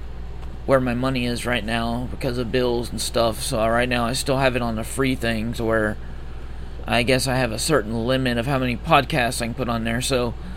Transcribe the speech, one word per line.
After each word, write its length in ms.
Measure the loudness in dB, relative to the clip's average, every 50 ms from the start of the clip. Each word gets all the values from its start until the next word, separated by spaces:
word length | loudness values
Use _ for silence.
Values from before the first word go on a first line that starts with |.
| -8 -8 -8 -8 -8 -8 -8 -8 -8 -8 -8 -6 0
where 140 | 2 4 4
my 140 | 4 2 0
money 320 | 0 0 0 0 0 0
is 200 | -2 -2 -2 -2
right 180 | -2 -2 -2 -2
now 440 | -2 -2 0 0 -2 -2 -4 -4 -4
because 260 | -4 -2 -2 -2 0
of 160 | -2 -2 0
bills 380 | 0 2 2 2 2 0 -2 -4
and 100 | -4 -4
stuff. 420 | -4 -2 2 2 2 2 2 -2
So 240 | -4 -2 0 2 2
right 220 | 4 4 2 2 2
now 160 | 2 0 0
I 80 | 0
still 260 | 0 -2 0 2 2 4
have 180 | 4 4 4
it 60 | 2
on 140 | 0 0 -2
the 80 | -2 -4
free 300 | -4 -2 0 2 2 2
thing, 400 | 2 0 0 0 0 -2 -2 -2
to 100 | 0 2
where 320 | 2 4 4 2 2 0 -4 -8 -8 -8 -8 -8 -8 -8 -8 -8 -8 -8 -8 -8 -8 -8 -8 -2
I 160 | 0 2 2
guess 240 | 4 4 2 2 2
I 100 | 2 2
have 160 | 2 2 0
a 60 | 0 -2
certain 480 | 0 2 2 2 2 0 -2 -2 0
limit 300 | 2 2 2 2 0 0
of 100 | 0 0
how 120 | 0 0 0
many 180 | 0 0 -2
podcasts 640 | -2 2 4 4 4 4 2 0 0 2 0 0 -2
I 60 | -4
can 80 | -4 -4
put 140 | -4 -2 -2
on 160 | -2 -2 -2
there. 160 | -2 -2 -2
So, 340 | 0 0 0 0 0 0 -4 -6 -8 -8 -8